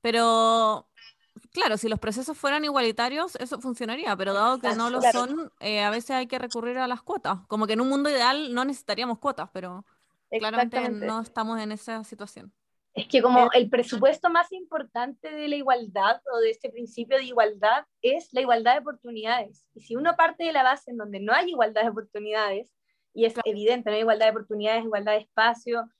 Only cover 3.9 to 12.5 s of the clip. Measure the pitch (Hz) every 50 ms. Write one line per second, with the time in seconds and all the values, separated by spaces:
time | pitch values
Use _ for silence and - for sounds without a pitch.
3.9 | 233 269 330 269 202 185 190 196 196 202 214 233 254 254 233 208 214 220 233 240
4.9 | 247 254 254 247 226 247 247 254 285 320 320 - _ _ - 208 214 208 208 208
5.9 | 214 233 233 - 269 262 254 233 - 254 254 240 - 233 233 240 247 254 254 247
6.9 | 247 233 _ - 349 - _ 147 190 185 - _ 214 214 214 208 220 220 247 262
7.9 | 277 277 285 294 294 262 240 247 269 294 311 269 240 240 262 269 277 247 - -
8.9 | 208 208 240 247 233 220 - 277 269 - 160 185 _ 196 180 180 180 185 202 _
9.9 | _ _ _ _ _ _ _ _ - 226 214 214 220 240 247 233 240 254 247 247
10.9 | 240 208 208 220 220 226 226 - _ 226 220 220 226 226 214 214 214 208 - -
11.9 | 226 220 214 - - 202 202 202 - - - 196